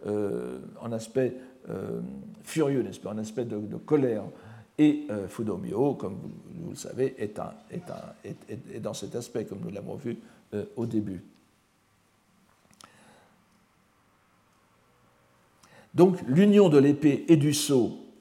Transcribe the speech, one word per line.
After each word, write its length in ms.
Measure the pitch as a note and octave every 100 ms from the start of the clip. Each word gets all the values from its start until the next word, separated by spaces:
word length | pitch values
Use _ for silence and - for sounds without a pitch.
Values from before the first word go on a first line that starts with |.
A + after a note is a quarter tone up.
| F#2+
euh, 520 | G#2 G2+ - B1 B1+ - -
en 100 | A#2
aspect, 460 | A#2 A2+ - B2+ - - - -
euh, 300 | - G#2 A#2 A#2 - - -
furieux, 400 | - D#3+ C#3+ C#3
n'est-ce 160 | G2+ F#2
pas, 120 | -
en 80 | G#2+
aspect 260 | G#2+ -
de, 140 | A#2+ G#2+
de 180 | G#2+ A2
colère. 480 | - D3+ C3 A2 G2+ - - - - -
Et, 300 | D3+ D3 D3+
euh, 180 | G#2+ F#2
Fudomyo, 680 | - G#2+ F#2 - G2+ C#3+
comme 200 | - F#2+
vous, 500 | F#2+ - - - F2
vous 60 | E2+
le 60 | -
savez, 380 | - - C3 -
est, 200 | G#2+ -
un, 140 | - - -
est, 180 | - -
un, 140 | - - -
est, 120 | G2 - -
est, 260 | A2+ - A#2
est 40 |
dans 140 | G#2+
cet 200 | F#2+ G2
aspect, 300 | A#2 B2 A#2+
comme 160 | G#2+ G#2
nous 60 | A2+
l'avons 240 | G#2 -
vu, 240 | - A#2+ A2+ - - _
euh, 120 | G#2 G2
au 120 | - A#2
début. 360 | A2+ G#2 F2+ - _ _ _ _ _ _ _ _ _ _ _ _ _ _ _ - _ - - _ _ _ _ _ _ _ _ _ _ _ _ _ _ _ _ _ _ _ _ _ _ _ _ _ - -
Donc, 240 | - F#3 F3 -
l'union 420 | C#3+ G#3 G3+ F#3+
de 100 | D3
l'épée 460 | C#3 C#3+ D3+ C3+ -
et 80 | E3
du 180 | C#3+
sceau 440 | D3 - C3+ G2+ - - -